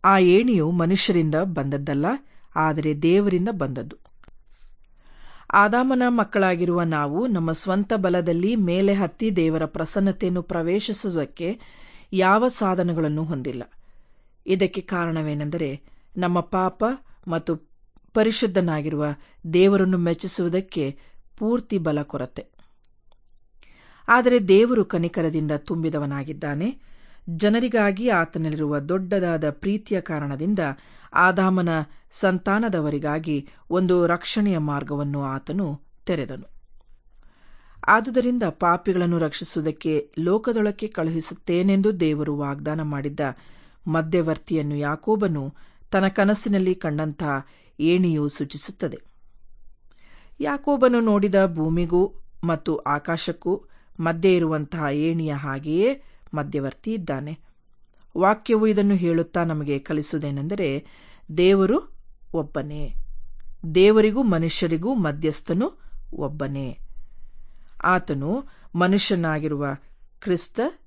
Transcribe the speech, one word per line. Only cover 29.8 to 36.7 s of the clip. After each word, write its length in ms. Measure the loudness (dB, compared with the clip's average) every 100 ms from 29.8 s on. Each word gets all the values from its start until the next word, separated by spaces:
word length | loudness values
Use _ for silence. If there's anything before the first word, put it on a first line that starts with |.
| -2 -4
ಕಾರಣದಿಂದ 580 | -4 -6 -6 -4 -2 0 -2 -4 -14 -20 -2
ಆದಾಮನ 560 | 4 4 6 2 2 2 0 -4 -12 -16
ಸಂತಾನದವರಿಗಾಗಿ 1400 | -2 0 0 0 0 0 -2 -2 -2 -2 -4 -2 -4 -4 -20 -4
ಒಂದು 360 | 0 2 4 4
ರಕ್ಷಣೆಯ 520 | 0 -2 0 0 0
ಮಾರ್ಗವನ್ನು 640 | 0 -4 -4 -4 -4 -4
ಆತನು 580 | -4 -6 -6 -4 -4 -6 -12 -16 -6
ತೆರೆದನು. 380 | -4 -4 -10 -14 -20 -20